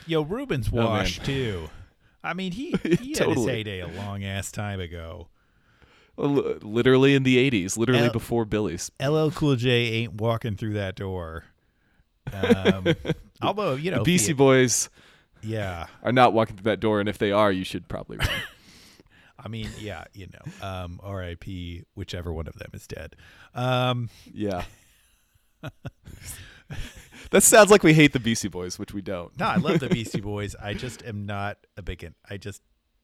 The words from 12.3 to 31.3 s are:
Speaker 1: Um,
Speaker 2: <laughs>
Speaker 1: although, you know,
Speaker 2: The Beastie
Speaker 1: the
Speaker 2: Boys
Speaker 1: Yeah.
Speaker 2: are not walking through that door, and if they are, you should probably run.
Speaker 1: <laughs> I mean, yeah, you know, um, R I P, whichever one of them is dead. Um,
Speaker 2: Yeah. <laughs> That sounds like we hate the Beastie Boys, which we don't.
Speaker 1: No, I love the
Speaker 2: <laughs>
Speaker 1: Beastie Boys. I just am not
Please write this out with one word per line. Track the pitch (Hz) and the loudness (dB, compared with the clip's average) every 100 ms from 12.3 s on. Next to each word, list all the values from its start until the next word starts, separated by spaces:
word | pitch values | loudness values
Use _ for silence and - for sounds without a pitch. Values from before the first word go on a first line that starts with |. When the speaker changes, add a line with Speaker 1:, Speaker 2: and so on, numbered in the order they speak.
Speaker 1:
Um, | 98 - 214 92 190 160 - - - | -4 2 4 2 0 -2 -2 -4 -8
Speaker 2:
<laughs> | - - | -8 -6
Speaker 1:
although, | 151 202 190 131 | -4 -2 -2 -2
you | 170 | -2
know, | - | 0
Speaker 2:
The | |
Beastie | 117 180 107 | 2 2 2
Speaker 1:
the | 135 | 4
Speaker 2:
Boys | 135 131 127 - - _ - _ _ - | 6 6 4 2 -4 _ -20 _ _ -14
Speaker 1:
Yeah. | 110 110 95 87 - - | -8 -6 -6 -8 -12 -8
Speaker 2:
are | 107 | 0
not | 127 123 | 6 6
walking | 107 110 101 | 6 0 -2
through | 107 | -2
that | 98 | 0
door, | 110 104 | 2 2
and | 101 | 0
if | 98 | 0
they | 104 | 2
are, | 101 104 | 4 4
you | 92 | 2
should | 92 92 - | -4 -8 -10
probably | - - 55 | -12 -10 -4
run. | - | -2
Speaker 1:
<laughs> | - - - - - - _ _ _ _ - | -4 -8 -16 -20 -20 -20 _ _ _ _ -16
I | - | -12
mean, | 110 107 110 | -8 -10 -10
yeah, | 104 82 - | -10 -12 -14
you | 101 87 | -18 -18
know, | - - - 98 | -16 -18 -12 -10
um, | 92 90 90 | -8 -10 -12
R | 98 98 | -10 -8
I | 87 85 | -8 -10
P, | 104 92 87 85 - - | -10 -10 -10 -12 -14 -14
whichever | - 90 87 | -10 -8 -6
one | 80 80 | -6 -8
of | - | -12
them | - | -16
is | - - | -16 -14
dead. | - 78 - - - - 127 | -14 -14 -18 -20 -20 -14 -4
Um, | 127 127 127 123 117 - - | 0 0 0 -2 -6 -12 -16
Speaker 2:
Yeah. | - 101 90 - - _ _ _ _ _ _ _ _ | -6 -4 -4 -8 -14 _ _ _ _ _ _ _ _
<laughs> | 151 _ - _ - - - - - - - - - - - - - | -16 _ -18 _ -20 -18 -16 -16 -18 -20 -14 -10 -10 -12 -20 -18 2
That | 196 | 4
sounds | - 233 202 | 8 10 10
like | 208 | 10
we | 170 | 10
hate | 156 147 | 8 8
the | 131 | 6
Beastie | 113 113 101 | 0 0 -2
Boys, | 90 90 - | -6 -8 -8
which | 101 | -10
we | 104 | -8
don't. | 98 90 87 120 | -8 -8 -8 -6
Speaker 1:
No, | 208 | 0
I | 196 | 0
love | 143 165 | 2 0
the | 131 | 0
Speaker 2:
<laughs> | |
Speaker 1:
Beastie | 143 110 - | -2 -2 -6
Boys. | 104 104 104 - | -6 -6 -6 -8
I | 104 | -8
just | 101 127 110 120 | -8 -8 -12 -12
am | 104 | -10
not | 101 | -8